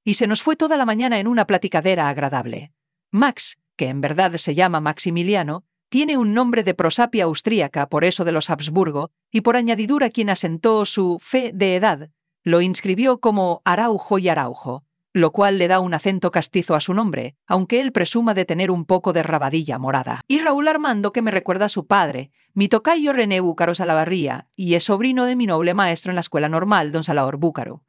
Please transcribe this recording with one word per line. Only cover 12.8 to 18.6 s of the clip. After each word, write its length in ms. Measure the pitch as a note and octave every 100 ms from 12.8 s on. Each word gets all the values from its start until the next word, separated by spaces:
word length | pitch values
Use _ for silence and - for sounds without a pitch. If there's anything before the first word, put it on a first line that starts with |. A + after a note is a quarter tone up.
| G3 F#3+ C4 B3
como 420 | A3+ G#3 F3+ E3
Araujo 540 | F#3 F3 A#3 G3+ - G3
y 100 | F3+
Araujo, 560 | D3+ B2 B2 C3 C3 - _ _
lo 180 | F#3 D#3+
cual 280 | G#3 G3+ G3
le 100 | F3
da 100 | F#3
un 160 | F3+
acento 380 | D#3+ G3 F#3+ F3+
castizo 420 | E3+ - F#3 F3
a 60 | D3+
su 120 | F#3
nombre, 440 | G3 G#3+ C3 B2 - -
aunque 340 | F#3 F#3 A#3+
él 120 | C4+
presuma 420 | A3 E3+ A#3 A#3
de 100 | F#3+
tener 280 | F3+ E3+